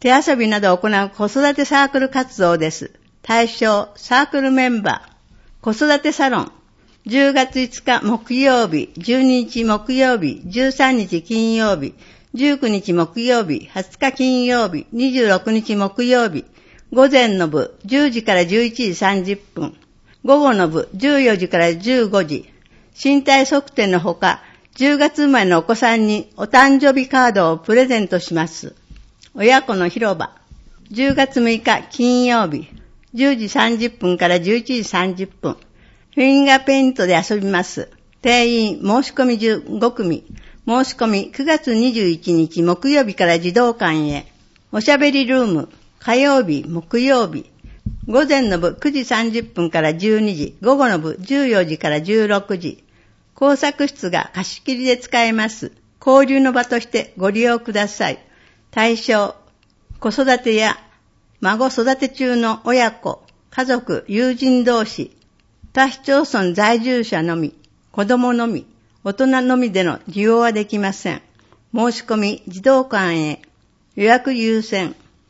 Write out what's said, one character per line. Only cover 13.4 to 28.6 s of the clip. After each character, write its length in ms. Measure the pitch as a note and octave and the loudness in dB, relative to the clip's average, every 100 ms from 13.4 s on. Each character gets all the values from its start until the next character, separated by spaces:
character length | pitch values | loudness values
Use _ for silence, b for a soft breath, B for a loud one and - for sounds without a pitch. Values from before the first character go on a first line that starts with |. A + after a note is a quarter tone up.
日、 240 | F#3+ C3+ - | 0 -4 -8
二 120 | G3 | -12
十 140 | F#3 - | -12 -4
日 140 | C4+ | -4
金 320 | C4 C4 B3+ | 0 0 0
曜 240 | B3 B3 G#3+ | 0 0 -2
日、 180 | D3+ - | -4 -8
二 200 | A#3 C4 | -4 -2
十 160 | B3+ A3+ | 2 2
六 240 | F#3 A3 | 2 0
日 240 | A3 A3 G#3 | -2 -2 -2
木 280 | G3 G3 | -4 -2
曜 240 | B3 B3 A3+ | 2 2 2
日、 160 | D3+ - b b b b | -4 -10 b b b b
午 140 | A3+ C4 | 4 4
前 300 | C4 A#3+ F#3+ | 4 2 0
の 100 | E3 | 0
部、 260 | D3 - - G3 | -2 -4 -6 -4
十 240 | C4+ D4 | 0 0
時 120 | A#3 | 0
か 120 | A3+ | 0
ら 100 | F#3 | 0
十 200 | F3 G#3 | 2 0
一 200 | A#3 A3+ A3+ | 0 -2 -6
時 60 | |
三 300 | E3+ G3 G3 | -2 -2 0
十 120 | F#3 G3+ | -4 -8
分。 380 | - - D3+ - _ _ _ b - | -10 -10 -10 -12 _ _ _ b 2
午 140 | D4 | 4
後 120 | C#4+ | 4
の 160 | G#3+ E3+ | 2 0
部、 220 | D#3 - | -2 -6
十 300 | F#3+ C4+ C#4+ | -2 0 2
四 160 | B3+ G3+ | 2 2
時 100 | F3 | 0
か 80 | F3+ | 0
ら 180 | E3+ | 0
十 320 | E3+ G#3 B3+ G#3+ | 0 0 0 2
五 140 | G3 | 0
時。 280 | E3 D3 - b b b b - | 0 -4 -10 b b b b -4
身 220 | C4+ C#4+ | 0 2
体 220 | C4+ C4+ C4 | 4 2 4
測 260 | C#4 C#4 | 0 -2
定 140 | - G#3 | -2 0
の 120 | F3+ | 0
ほ 160 | F3 | -2
か、 280 | E3 F#3 - b b b | -2 -2 -2 b b b
十 240 | - C4+ D4 | -2 0 2
月 240 | D4 D4+ | 0 2
生 60 | D4 | 2
ま 100 | C4 | 2
れ 80 | F#3+ | 4
の 140 | E3+ | 2
お 20 | |
子 120 | D#3+ | 2
さ 200 | A3+ A#3+ | 0 2
ん 120 | A3+ G#3+ | 2 0
に 240 | G#3 - - | -2 -6 -10
お 60 | |
誕 360 | F#3+ B3+ C4+ C#4 | 0 4 6 6
生 140 | C#4+ | 4
日 160 | C4+ C4 | 2 2
カ 200 | C4 B3 | 2 2
ー 40 | |
ド 200 | G3+ E3 | 4 2
を 40 | E3 | 0
プ 180 | - | 2
レ 120 | A3+ C4 | 2 4
ゼ 120 | A#3 | 0
ン 100 | F#3+ | -2
ト 100 | F3+ | -4
し 160 | - | -4
ま 120 | E3 E3 | -4 -4
す。 280 | - | -8